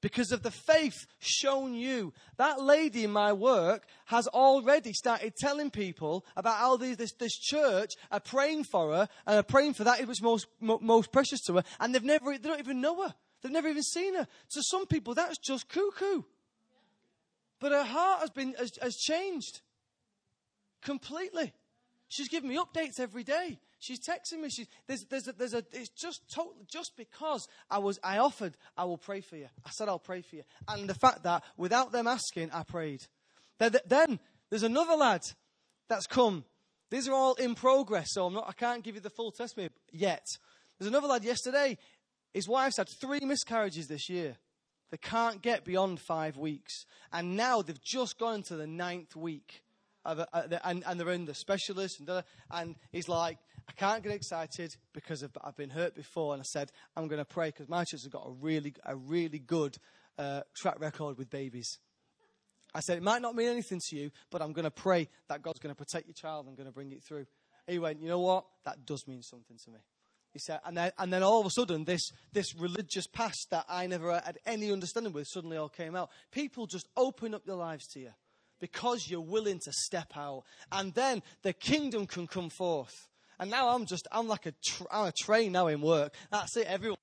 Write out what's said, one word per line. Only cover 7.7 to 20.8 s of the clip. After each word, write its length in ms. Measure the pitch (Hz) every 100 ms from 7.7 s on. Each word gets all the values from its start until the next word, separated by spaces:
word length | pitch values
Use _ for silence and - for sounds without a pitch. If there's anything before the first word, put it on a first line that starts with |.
| 190 220 - -
are 100 | 202
praying 440 | - 262 285 311
for 280 | 277 190 156
her 160 | 160 202 - -
and 120 | 214
are 40 |
praying 300 | 202 269 294
for 120 | 269
that 220 | 214 247 254
which 140 | 247
most, 260 | 226 226 - _
mo-, 200 | 220 220
most 280 | 220 226 214
precious 300 | 262 277 262
to 100 | -
her. 100 | 180 - -
And 140 | 226
they've 100 | 254
never, 280 | 233 302 254
they 160 | 277 233
don't 100 | 311
even 220 | 254 262
know 220 | 269 339
her. 100 | 381 - _ _
They've 100 | 262
never 160 | 302 311
even 160 | 302
seen 320 | 285 339 381
her. 140 | 370 269 - _
To 100 | 294
some 240 | 269 370 381
people, 280 | 330 214
that's 220 | 240 339 320
just 320 | - 269 -
cuckoo. 540 | 330 403 - 392 359 - _ _ _ _ _ _ _ _ _ _ _ _ _
But 80 | 285
her 140 | 285
heart 360 | 262 269 370 370
has 80 | 320
been, 240 | - 262 247
has, 140 | 247 -
has 140 | 254 -
changed 640 | - 320 392 339 - - _ _ _ _ _ _ _ _ _ _ _ _